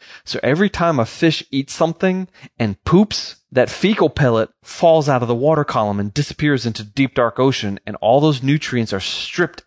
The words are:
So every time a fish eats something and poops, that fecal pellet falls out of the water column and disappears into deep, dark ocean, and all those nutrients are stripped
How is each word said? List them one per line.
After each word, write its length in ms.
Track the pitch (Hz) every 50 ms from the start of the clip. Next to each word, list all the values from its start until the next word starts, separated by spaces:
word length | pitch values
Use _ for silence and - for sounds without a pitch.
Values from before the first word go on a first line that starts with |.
| _ - - - _
So 140 | - - 110 -
every 260 | 117 139 165 202 196
time 320 | - - 175 170 160 131
a 60 | 113
fish 360 | - - - 165 165 156 - - _
eats 220 | - 139 135 - -
something 560 | - 170 160 160 - - 190 185 185 190 180 _ _ - - _ -
and 240 | 120 107 98 - -
poops, 520 | - - 180 214 208 - - - - - _ _ _
that 200 | - 127 123 123
fecal 380 | - - - 185 220 - 185 156
pellet 400 | - - 147 127 117 110 110 - _ _ _
falls 460 | - - - - 170 160 160 147 143
out 140 | 135 123 120
of 60 | 113
the 60 | 120
water 300 | 117 127 151 160 151 143
column 340 | - - 123 107 104 101 101
and 140 | 101 104 101
disappears 500 | - 143 - - - 147 147 143 127 110
into 180 | 120 107 - 110
deep, 300 | 104 - - 135 127 -
dark 240 | - 123 117 - -
ocean, 400 | 127 135 127 - - 101 98 - -
and 100 | - 107
all 240 | - - 107 120 143
those 220 | 147 156 147 123 117
nutrients 500 | 135 143 156 - - - 123 113 107 -
are 80 | 98
stripped 640 | - - - - - - - - 175 160 - - -